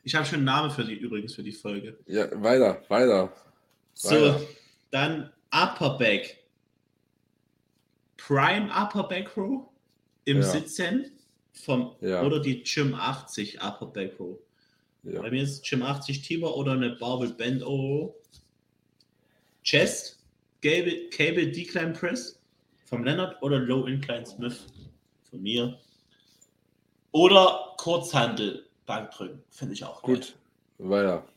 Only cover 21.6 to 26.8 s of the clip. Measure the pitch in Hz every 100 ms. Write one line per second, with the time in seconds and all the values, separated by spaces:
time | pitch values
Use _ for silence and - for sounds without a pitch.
21.6 | 175 180 165 160 170 247 - - _ _
22.6 | _ _ _ 120 117 170 185 - 139 135
23.6 | 120 131 123 139 - 117 117 - 120 -
24.6 | - - - _ _ _ _ 85 98 117
25.6 | 120 - _ _ _ _ _ _ _ _
26.6 | _ _